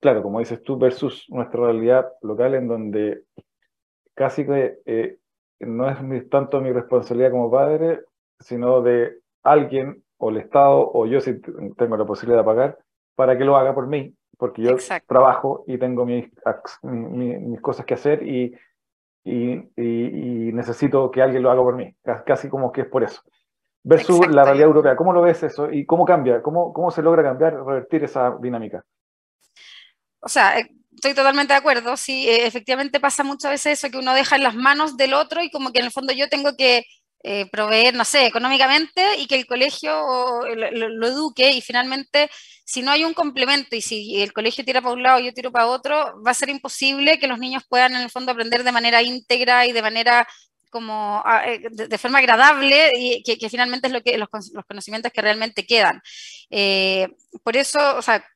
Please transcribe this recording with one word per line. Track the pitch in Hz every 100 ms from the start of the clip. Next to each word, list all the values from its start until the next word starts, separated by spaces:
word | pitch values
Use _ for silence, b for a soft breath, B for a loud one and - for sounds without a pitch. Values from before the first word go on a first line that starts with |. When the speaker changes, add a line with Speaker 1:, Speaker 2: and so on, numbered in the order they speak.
Speaker 1:
Claro, | 147 113
como | 101 107
dices | 113 117
tú, | - 131
versus | 127 123 139 - -
nuestra | 127 120 120
realidad | 120 113 113 127 131 -
local, | 104 107 127 135
en | 123
donde | 113 107 104 104 - _ - _ _ _ _ _ _ _
casi | - 135 -
que, | 139 139 131 -
eh, | - 113 113 - _ _ _ _
no | 117 113 131
es | 135
mi, | 135 131 127
tanto | 139 139 143
mi | 131
responsabilidad | 123 117 123 117 120 127
como | 123 120
padre, | 123 139 156 165 165 - _ _ _
sino | _ 123 123 127
de | 123 120 120 - _ _
alguien, | - 151 135 135 135 - _ _
o | 107
el | 110
Estado, | - 143 139 139 -
o | - 110
yo | 131
si | 131 120
t-, | - - 101 -
tengo | 120 110
la |
posibilidad | 104 101 117 120
de |
pagar, | 107 110 139 - _ _ _
para | - 131 127
que |
lo | 135 139
haga | 131
por | 139 127
mí, | 147 135 _ _ _
porque | - -
yo | 117
Speaker 2:
Exacto. | 127 - 185 _
Speaker 1:
trabajo | 123 131 123 139 - -
y | 127
tengo | 127 123 123
mis | 123 120 _
ac-, | - 107 - -
mi, | 127 120 117
mi, | 123 123 123
mis | 98 113
cosas | - 131
que | -
hacer | 120 143 151
y, | - 127 123 123 b b _ _ _ _
y, | 92 120 120
y, | 123 - - 117 117 120 - 123 120 113
y |
necesito | 117 120 117 143 139 131
que | 127
alguien | 131 131
lo | 127
haga | 127
por | 127
mí. | 123 123 _
Ca-, | - 113
casi | - 131 139
como | 135 127
que | 127
es | 120
por | 131
eso. | 110 - _ _ _ _ _ _
Versus | - 160 160 180
Speaker 2:
Exacto. | 175 147
Speaker 1:
la |
realidad | 139 139 151
europea. | 151 143
¿Cómo | 127 170
lo | 175
ves | 175 160
eso? | 151 - 147
¿Y | 151
cómo | 139 165
cambia? | 175 175 127 120
¿Cómo, | 147 160 170
cómo | 160 175
se | -
logra | 165 165
cambiar, | 143 127 160
revertir | 151 131 135 123 160
esa | 147 139 123 -
dinámica? | 123 120 110 101 _ _ _ _ _ _ _ _ B B B B _ _
Speaker 2:
O | -
sea, | 285 196 240
eh, | 233 _ _
estoy | _ 269
totalmente | 277 269 277 285
de | 277
acuerdo. | 277 247 233 262
Sí, | - 262 269
eh, | 233 233
efectivamente | 240 214 262 277 285
pasa | 277 269
muchas | 277 285 285
veces | 277 294 294
eso, | 277
que | 262
uno | 254
deja | 262 262 277
en |
las | 277
manos | 226 262 285 311 254
del | 262
otro | 277 311 320
y | 339
como | - 269
que | 247
en | 240
el |
fondo | 277 269
yo | 262 285
tengo | 285 285 247
que, | 262 247 233 b _ _
eh, | - 202 190
proveer, | - 214 220 240 247
no |
sé, | 240 294 247
económicamente | 233 247 269 262 285 320 - 381 403
y | 269
que |
el | 269 247
colegio | 247 277 - 302 311
o, | 294 254 247 240 240
lo, | 233 220
lo, | 226 226
lo | 226 226
eduque | 262 311 240 254
y | 269
finalmente | - 247 254 269 269 285 294 B B B
si | - -
no | 254
hay | 294
un | 330
complemento | 330 311 269 254 285 277 233
y |
si | - 220 208 202
el | 202
colegio | - 226 247
tira | 262 254
pa' | 247
un | 247
lado | 254 262
y |
yo | 247
tiro | 247 254
pa' | 240 233
otro, | 247 269 294 285 -
va | 220
a |
ser | 247 277
imposible | 277 269 - 269 277 285 311
que | 277
los | 240
niños | 254 262 -
puedan | 247 254
en | 254
el | 247
fondo | 254 254
aprender | 240 226 240
de | 247
manera | 240 233 233
íntegra | 240 247 _ 247 247 247 247
y |
de | 233
manera | 214 220 233 240 240 B B _ _
como, | 233 226 214 214 208
ah, | - 226 -
eh, | 233 226
de, | 226 220
de | 214
forma | 247 269
agradable | 254 226 269 294 269 277 311
y | 247 247 240
que, | 240 220
que | 220
finalmente | 240 247 254 262
es |
lo | 254
que, | 233 240
los | 208
con-, | 220 196
los | 214 -
conocimientos | 202 190 220 240
que | -
realmente | 208 214 226 214
quedan. | 190 233 190 - B B B B B
Eh, | 208 202 190 190 190 190 - _ -
por | - 240
eso, | 277 294 285 269
o |
sea | 240 220 -